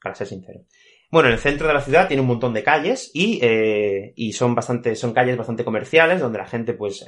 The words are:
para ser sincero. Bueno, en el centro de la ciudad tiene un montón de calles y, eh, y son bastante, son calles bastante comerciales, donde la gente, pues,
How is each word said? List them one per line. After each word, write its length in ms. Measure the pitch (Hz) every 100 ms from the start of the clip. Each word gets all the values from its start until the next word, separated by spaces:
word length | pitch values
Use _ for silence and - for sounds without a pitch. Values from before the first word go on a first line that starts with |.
para 140 | 98 95
ser 100 | 101
sincero. 380 | 95 - 92 _ _ _ _ -
Bueno, 180 | 160 135
en 60 |
el 60 | 113
centro 260 | 143 143 156
de 40 |
la 80 | 143
ciudad 260 | 131 156 185
tiene 140 | 139
un 80 | 131
montón 240 | 117 123
de 100 | 110
calles 480 | 139 156 165 254 -
y, 240 | 147 208 226
eh, 720 | 120 110 110 104 104 98 104
y 180 | - 107
son 200 | - 123
bastante, 400 | 120 120 123 120
son 200 | 110 120
calles 240 | 113 123 120
bastante 260 | 113 113
comerciales, 560 | 117 110 120 160 165 185
donde 160 | 127 107
la 100 | 95
gente, 280 | 117 117
pues, 280 | 113 104 98